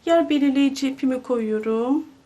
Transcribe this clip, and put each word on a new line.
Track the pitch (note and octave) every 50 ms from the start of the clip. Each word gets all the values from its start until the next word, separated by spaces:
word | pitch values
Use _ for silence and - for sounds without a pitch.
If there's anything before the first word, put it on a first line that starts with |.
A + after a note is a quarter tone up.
| _
yer | E4 E4 E4+ D#4 C#4+
belirleyici | D4+ C#4+ C#4+ C#4+ C4 C#4 C#4 C#4 C4+ - C#4 C4+
ipimi | C4+ - - C4 B3+ B3+ -
koyuyorum. | - B3 A#3 A3 G#3+ G#3+ G#3+ G#3+ A3 A3 A3+ A#3 B3+ C#4 D#4+ D#4+ - - _ _